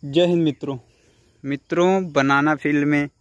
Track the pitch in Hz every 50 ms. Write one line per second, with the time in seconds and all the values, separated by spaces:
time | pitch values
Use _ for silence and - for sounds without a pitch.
0 | - 143 139 160 180 175 175 170 165 156 139 _ - 143 135 123 - _ _ _
1 | _ _ _ _ _ _ _ _ - 135 139 139 _ _ - 165 175 180 190 196
2 | 190 175 147 151 135 135 139 139 143 151 156 143 - 147 147 147 143 147 147 147
3 | 143 143 _ _